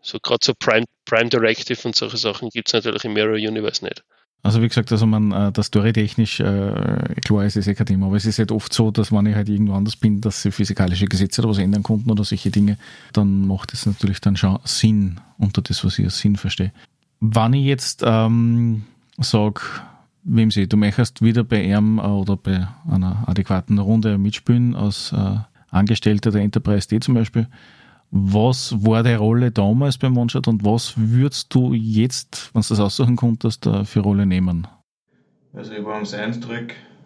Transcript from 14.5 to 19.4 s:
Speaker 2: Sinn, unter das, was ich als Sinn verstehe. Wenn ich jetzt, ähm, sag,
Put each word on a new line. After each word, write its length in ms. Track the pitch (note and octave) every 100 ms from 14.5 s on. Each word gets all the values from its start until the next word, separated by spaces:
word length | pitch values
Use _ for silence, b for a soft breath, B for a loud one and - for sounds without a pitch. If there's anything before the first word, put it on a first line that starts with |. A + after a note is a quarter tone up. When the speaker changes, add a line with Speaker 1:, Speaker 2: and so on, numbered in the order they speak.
| G2
Speaker 2:
Sinn, 560 | - - A2 G#2+ G2 F2 - _
unter 240 | G#2+ -
das, 240 | - - G2+
was 140 | -
ich 60 | F#2+
als 120 | -
Sinn 200 | G#2 G2+
verstehe. 360 | F#2+ - F#2+ B B _ _ _
Wenn 340 | A2 A2 A2+
ich 120 | C#3 C#3
jetzt, 360 | C3+ - -
ähm, 840 | A#2 A2+ A2+ A#2 A#2 A#2 A#2 A2 G#2+ b b -
sag, 680 | - A2+